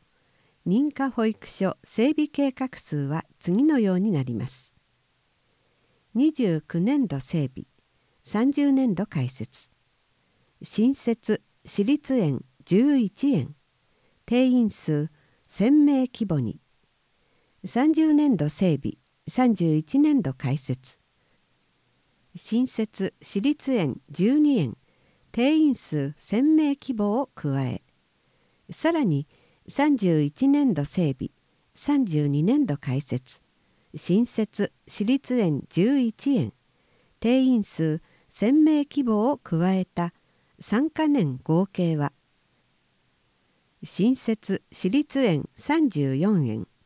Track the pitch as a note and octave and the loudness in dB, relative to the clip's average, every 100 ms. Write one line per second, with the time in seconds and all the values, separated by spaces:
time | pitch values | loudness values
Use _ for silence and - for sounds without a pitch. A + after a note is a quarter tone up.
0 | _ _ _ _ _ _ F3 A3 D4 - | _ _ _ _ _ _ -2 0 0 -2
1 | C4+ A#3 A3 - - - F#3+ - - - | -4 -2 -2 -4 -10 -4 -4 -4 -8 0
2 | C4+ D4+ D4 - C#4 - C4 - - D3 | 0 2 -2 0 -2 -2 -8 -10 -8 -6
3 | C#3 D#3+ - - E3+ G3+ D4+ C#4 G3 F3+ | -4 -6 -8 -8 -2 2 2 2 2 2
4 | G#3+ D3+ B2+ A#2 C3 - - _ _ _ | 0 0 -2 -6 -8 -12 -20 _ _ _
5 | _ _ _ _ _ _ _ _ _ _ | _ _ _ _ _ _ _ _ _ _
6 | _ A3+ D4+ D4+ G#3 D#3 - E3+ G#3 D4 | _ 0 0 2 0 0 -2 -2 0 2
7 | A3+ C#3 - E3 C3 - - _ _ _ | 0 -4 -4 -4 -4 -6 -18 _ _ _
8 | _ _ - G#3 C4 C#4+ C#4+ C4+ B3+ E3+ | _ _ -6 0 0 2 2 2 2 -2
9 | G#3+ D3+ B2+ - A2 - - _ _ _ | -4 -4 -4 -6 -14 -14 -20 _ _ _
10 | _ _ _ _ _ - - - B3 C4+ | _ _ _ _ _ -20 -8 0 0 0
11 | A#3 A3+ - G#3 _ _ - - G3+ D4 | -4 -4 -2 -4 _ _ -10 -2 0 0
12 | - B3+ D#3 B2+ - _ - F#3+ C#4+ C4+ | 0 0 0 -2 -8 _ 0 2 4 2
13 | G3+ - C#4+ F#3+ B2+ - _ _ _ _ | 0 -2 0 0 -2 -10 _ _ _ _
14 | _ _ - A#3+ C4 B3 G#3+ - - D3 | _ _ -2 2 4 2 2 -2 -4 -2
15 | D#3 _ _ _ - - A3+ D4+ D4 C4+ | -2 _ _ _ -12 0 4 6 4 2
16 | B3+ - G3+ D3 A2+ - _ _ _ _ | 0 -4 -2 -2 -2 -6 _ _ _ _
17 | _ _ _ _ _ _ F#3+ A#3 D4+ D#4 | _ _ _ _ _ _ -6 0 2 4
18 | D#4 D4 D4 F3 D3 - F#3 C#3 - - | 4 4 4 2 0 0 0 0 -4 -10
19 | _ _ - - B3 F#3+ E3 D#3 - C#4 | _ _ -8 0 2 2 2 0 0 2
20 | D4+ C#4 D3 - B2+ D3 - B2+ - - | 4 2 -2 -4 -4 -4 -4 -8 -10 -20
21 | _ _ _ _ _ _ _ _ _ _ | _ _ _ _ _ _ _ _ _ _
22 | _ _ _ F3 - A3+ B3+ - A3 - | _ _ _ -16 -4 -2 -2 -2 -6 -4
23 | F#3+ - - G3+ C4+ D4 C4+ A#3+ D3 - | -6 -6 -6 -2 -2 -2 -2 0 0 -4
24 | - D3 G#3+ D4 D4 B3 B2 - _ _ | -10 -2 2 4 4 2 0 -6 _ _
25 | _ _ _ A#3 C4+ D#4 D4+ A#3+ - D3+ | _ _ _ 0 2 4 2 0 -4 -4
26 | C#3 - - G#3+ D4 D#4 D4 C#4 - A3 | -4 -8 -4 0 4 4 2 -2 -6 -2
27 | G3+ A#3 - - D3 C3+ B2+ F#2 _ _ | 0 -2 -4 -6 -4 -2 -2 -6 _ _
28 | _ _ _ _ _ _ - - D#4+ E4 | _ _ _ _ _ _ -18 -4 0 2
29 | G#3+ C#3 - _ _ _ - - D4+ C4+ | 2 0 -2 _ _ _ -10 0 2 2
30 | F#3 D#3 D3 - C4+ C#4+ C4+ D#3 C#3+ F#3 | 2 2 0 0 2 4 2 0 -2 -2
31 | D3+ C3 - _ _ _ _ - - C#4+ | -2 -2 -8 _ _ _ _ -10 -2 0
32 | G#3 D3+ C#3+ C#3+ F3+ D4 G#3+ C#3+ C3+ C3 | 2 0 0 0 2 2 0 -2 -4 -4
33 | - B2 - - _ _ _ _ _ D#3 | -4 -8 -8 -20 _ _ _ _ _ -10
34 | - G3 A#3+ - G#3+ - G3+ _ - - | 0 0 0 -2 -6 -4 -6 _ -12 -4
35 | G#3 C4+ - B3 F3 C#3 - D#3+ A3 C#4 | 0 -2 0 0 0 -2 -4 0 2 2
36 | A#3 - C#4 A#3+ G#2+ - _ _ _ _ | 0 -2 -2 0 -2 -8 _ _ _ _
37 | _ - A3 C4 C4 A#3 - - D#3+ D#3+ | _ -4 0 2 4 2 0 -2 -2 -2
38 | _ _ _ - G#3+ D4+ D#4 D4+ C#4+ C#4+ | _ _ _ -2 2 4 4 4 0 -2
39 | A#3+ G#3 B3 C#4 - E3 F#3 F#3+ F3+ - | 0 0 0 -2 -2 0 2 0 -2 -4
40 | E3+ _ _ _ _ - - G#3+ D#4 - | -6 _ _ _ _ -16 -4 -2 -2 0
41 | D#4 C#4+ D3 B2+ - E3 G3 - E3+ D#3 | 0 2 0 -4 -2 0 0 -2 -2 0
42 | C#3+ _ _ _ _ _ _ _ _ _ | -4 _ _ _ _ _ _ _ _ _
43 | _ _ _ _ _ _ _ - E3+ - | _ _ _ _ _ _ _ -18 -10 -2
44 | A3+ C4 - A3 - - _ - F#3 C#4 | 0 0 -4 -6 -4 -8 _ -6 -2 -2
45 | D4 C4+ A#3 D3+ - - - D#4+ C#4 D3 | -2 0 0 0 -4 -10 -2 0 0 0
46 | C#3 C3+ G3 F#3+ B2 A2 - _ | -2 0 0 0 0 -4 -10 _